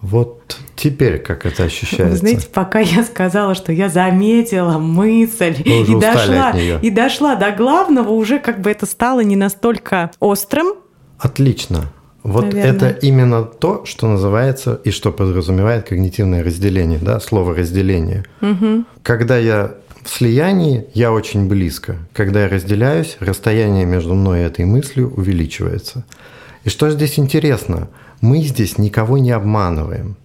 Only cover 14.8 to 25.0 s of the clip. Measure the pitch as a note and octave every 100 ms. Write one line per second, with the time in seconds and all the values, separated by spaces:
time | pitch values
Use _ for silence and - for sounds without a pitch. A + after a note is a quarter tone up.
14.8 | - - A2 - F#2+ F2+ E2+ A#2 G2+ A#2
15.8 | - F2+ F#2 - G2 F2+ E2+ E2+ G2 F#2
16.8 | E2+ E2 F2+ A2 - G#2+ F2+ E2 E2+ F2+
17.8 | F#2+ F#2 E2 F#2 F#2+ - G3+ G3 A3 A3
18.8 | A#3 - - A#2+ A#2 B2+ A#2 G#2+ G2+ -
19.8 | - - - - B2 A#2 E3 G3 D#3+ B2+
20.8 | - - A#2+ A2 G#2+ G#2 G2 G2+ F2+ D#2+
21.8 | - E2+ E2 - G2+ G2+ G2+ F#2+ F#2+ G#2
22.8 | B2 D#3+ D#3+ - F#2+ F#2 - G#2+ G#2+ G2
23.8 | F2+ F2+ E2 F#2+ F#2+ F2+ E2+ E2 F2 A2+
24.8 | C3+ -